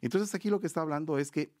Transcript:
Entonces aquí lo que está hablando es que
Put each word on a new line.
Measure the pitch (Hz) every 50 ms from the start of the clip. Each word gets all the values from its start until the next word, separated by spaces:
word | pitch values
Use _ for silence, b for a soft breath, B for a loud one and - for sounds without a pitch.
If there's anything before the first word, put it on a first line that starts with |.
Entonces | - - - 190 208 202 -
aquí | 185 - 208
lo | 202 196
que | -
está | 165 - 170
hablando | 160 156 147 147 156 156 151
es | 139 143 139
que | - 151 151 - _ _